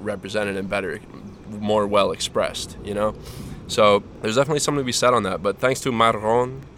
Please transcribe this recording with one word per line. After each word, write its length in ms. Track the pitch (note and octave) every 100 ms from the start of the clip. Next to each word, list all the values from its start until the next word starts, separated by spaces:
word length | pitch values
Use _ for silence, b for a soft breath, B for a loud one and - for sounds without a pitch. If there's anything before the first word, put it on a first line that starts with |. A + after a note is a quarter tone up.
represented 560 | G2+ G2+ F#2+ G#2 G2+ F#2+
and 120 | F#2+
better, 320 | G2 F#2+ D2+ - C#2+ G2+ - -
more 380 | G#2 G#2+ G#2+ G2+
well 240 | G2+ F#2+
expressed, 640 | E2+ - A2+ E2+ F2+ - -
you 100 | G2+
know? 200 | G2+ G#2+ - B B B B -
So 340 | - G#2+ G2+ - -
there's 140 | A2 A2
definitely 240 | C#3 D3
something 200 | - D3
to 40 | B2+
be 60 |
said 220 | A2+ B2
on 80 | A#2+
that, 180 | G2 F2+
but 160 | G2 G2
thanks 220 | B2+ C3
to 120 | C#3
Marron 680 | A#2 A2+ G#2+ G#2+ A#2 B2+ C3+ -